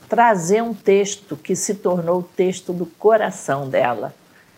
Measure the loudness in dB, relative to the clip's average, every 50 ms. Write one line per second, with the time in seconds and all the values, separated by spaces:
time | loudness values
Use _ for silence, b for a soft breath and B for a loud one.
0 | -8 -4 2 4 4 4 4 2 2 0 0 0 0 -2 -6 -4 0 2 2 2
1 | 2 0 -4 -12 -12 -14 -14 -12 -6 -4 -4 -4 -2 -4 -6 -2 -2 -2 -2 0
2 | 0 0 -2 -2 -2 -6 _ -2 0 0 0 -4 -8 -8 -6 -6 -6 -8 -6 0
3 | 2 4 4 4 2 -2 -6 -8 -6 -6 -4 -4 -4 -2 0 0 0 0 -2 -4
4 | -6 -10 -12 _ _ b b b b b b